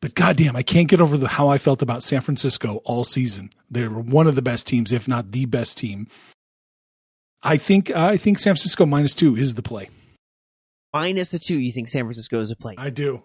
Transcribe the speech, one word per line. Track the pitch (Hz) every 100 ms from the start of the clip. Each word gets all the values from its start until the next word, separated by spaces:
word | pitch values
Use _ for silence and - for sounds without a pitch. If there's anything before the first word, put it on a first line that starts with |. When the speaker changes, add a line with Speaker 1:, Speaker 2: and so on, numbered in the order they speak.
Speaker 1:
But | 135 -
goddamn, | 180 160 160 123
I |
can't | 131 170 165
get | 180
over | 165 143
the, | 131
how | - 143
I | 143
felt | - 120
about | 123 120
San | - 139
Francisco | 127 139 139 - 120 107
all | - 120 120
season. | - 127 98 98 _ _
They | 120 117
were | 110
one | 117 135 160
of | 131
the |
best | 131 117 -
teams, | 123 110
if | 120 -
not | 123 101
the | 117 131
best | 120 113 -
team. | 113 101 107 - - _ _ _ _ _ _ _ _ _ _ _
I | - 156
think, | - 196 190
I | - 175 208
think | - 196
San | -
Francisco | 180 185 - 160
minus | 143 143 -
two | 165 113
is | 135 110
the |
play. | 104 110 98 _ _ _ _ _ _ _ _ _ _
Speaker 2:
Minus | 151 170 190 180
the | 175
two, | - 165
you | 127
think | 123 117
San | 143
Francisco | 117 113 110 117
is | 107
a | 113
play? | 113 98
Speaker 1:
I | 139
do. | 120 143 123